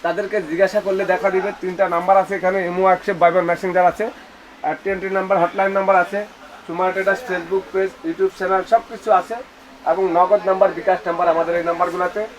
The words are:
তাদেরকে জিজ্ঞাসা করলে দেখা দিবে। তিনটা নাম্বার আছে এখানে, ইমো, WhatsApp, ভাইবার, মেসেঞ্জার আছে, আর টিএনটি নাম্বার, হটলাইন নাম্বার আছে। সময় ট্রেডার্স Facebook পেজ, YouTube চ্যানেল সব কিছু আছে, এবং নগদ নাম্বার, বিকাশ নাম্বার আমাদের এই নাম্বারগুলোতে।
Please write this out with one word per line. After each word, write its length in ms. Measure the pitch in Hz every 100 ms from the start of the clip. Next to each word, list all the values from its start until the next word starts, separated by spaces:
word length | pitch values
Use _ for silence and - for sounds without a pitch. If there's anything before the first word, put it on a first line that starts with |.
তাদেরকে 320 | 170 170 196 208 156
জিজ্ঞাসা 320 | 165 190 214 202
করলে 180 | 190 190
দেখা 160 | 180 196
দিবে। 160 | 185 196 196
তিনটা 220 | 185 180 185
নাম্বার 220 | 170 180 196
আছে 100 | 185 196
এখানে, 200 | 185 190 175
ইমো, 140 | 175 190
WhatsApp, 300 | 180 - 180
ভাইবার, 260 | 170 180 170
মেসেঞ্জার 360 | 170 190 180 180
আছে, 120 | 165 208 - - - - - 151
আর 60 | 160
টিএনটি 260 | 196 185 190 190
নাম্বার, 180 | 185 190
হটলাইন 300 | 170 190 196 196
নাম্বার 180 | 190 190
আছে। 140 | 175 202 208 - - - -
সময় 240 | 170 185
ট্রেডার্স 260 | 185 190 190 -
Facebook 360 | 180 170 190 190
পেজ, 180 | 190 196 - 160
YouTube 280 | 165 190 -
চ্যানেল 240 | 185 190 180
সব 100 | 226 -
কিছু 180 | 220 220 185
আছে, 160 | - 233 - - - - -
এবং 140 | 175 185 170
নগদ 260 | 180 208 190
নাম্বার, 260 | 190 190 165
বিকাশ 200 | 175 180 175
নাম্বার 240 | 170 175
আমাদের 200 | 165 165 170
এই 60 | 165
নাম্বারগুলোতে। 520 | 170 175 180 175 208 220